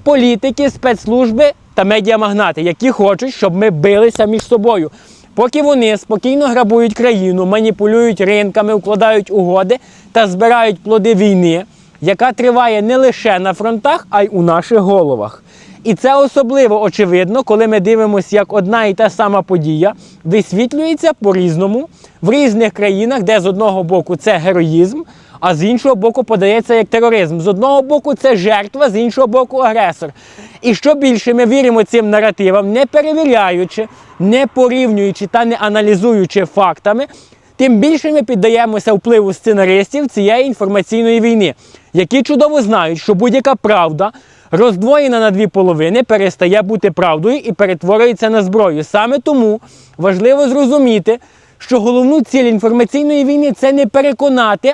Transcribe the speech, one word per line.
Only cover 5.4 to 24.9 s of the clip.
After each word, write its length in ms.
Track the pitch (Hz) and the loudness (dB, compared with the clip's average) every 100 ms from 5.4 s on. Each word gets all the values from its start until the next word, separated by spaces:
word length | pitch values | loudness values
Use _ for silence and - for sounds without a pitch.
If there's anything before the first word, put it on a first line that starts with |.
| 240 302 | -2 0
вони 360 | 285 269 226 208 | 0 2 0 -2
спокійно 500 | - 214 254 285 285 | -4 -4 -2 0 0
грабують 460 | 240 214 233 233 | 0 2 2 0
країну, 520 | 220 240 208 185 185 185 | 0 0 0 0 -2 0
маніпулюють 760 | 214 220 185 208 226 233 190 | 0 0 0 0 2 2 0
ринками, 520 | 190 208 202 214 208 | 0 0 0 -2 -2
укладають 580 | 214 202 208 220 214 202 | -2 -2 0 2 0 0
угоди 460 | 196 175 190 190 254 - - - | -2 0 0 0 -2 -6 -20 -4
та 160 | 226 208 | -2 0
збирають 560 | 180 226 240 226 180 | 0 2 2 0 -2
плоди 320 | 208 220 208 208 | -2 0 2 2
війни, 500 | 208 185 175 165 208 _ _ - | 2 2 2 0 -6 _ _ -8
яка 300 | 160 196 254 | -4 0 -2
триває 500 | - 254 240 240 214 | 0 0 2 2 0
не 160 | 214 262 | 0 2
лише 420 | 262 - 226 180 | 0 0 -2 -2
на 140 | 190 | -2
фронтах, 540 | 180 214 226 277 330 - | -4 -4 -2 -2 -2 -2
а 140 | 208 | -2
й 60 | 208 | 0
у 100 | 196 | 0
наших 380 | 170 165 - 226 | 0 0 0 0
головах. 640 | 185 196 151 123 104 - - - - - | 2 2 0 -2 -6 -12 -20 -20 -20 -10
І 100 | 220 | -6
це 220 | 180 254 277 | -2 0 2
особливо 640 | 277 - 240 277 247 208 | 2 0 0 2 2 2
очевидно, 640 | 208 - 190 180 180 247 | -2 -2 0 0 0 -2
коли 240 | - 214 226 | 0 0 2
ми 120 | 214 | 0
дивимося, 560 | 185 226 214 202 - 208 | 0 0 0 -2 -2 -2
як 180 | 196 | 0
одна 320 | 208 180 233 214 | -2 -2 -2 -2
і 80 | |
та 160 | 190 220 | 0 -2
сама 320 | - 208 202 | 0 -2 -2
подія 520 | 180 180 151 156 190 - - - | -2 -2 -2 0 -2 -2 -18 -14
висвітлюється 920 | 160 208 - 185 247 285 320 311 330 | -2 -2 -2 -2 -2 -2 -4 -2 -2
по-різному 760 | - 202 185 180 160 196 226 320 _ - - | -2 -2 0 0 -2 -2 -4 -6 _ -20 -6
в 100 | 170 | -2
різних 420 | 277 277 214 220 | 2 2 0 -2
країнах, 500 | 196 202 190 226 269 | -2 -2 0 -2 -2
де 160 | 180 214 | 0 0
з 60 | 180 | 0
одного 380 | 190 214 190 | -2 -2 -2
боку 320 | 165 185 - 180 | -2 -2 -2 -4
це 220 | 214 180 | -2 0
героїзм, 640 | 175 180 165 165 185 | 0 0 0 2 0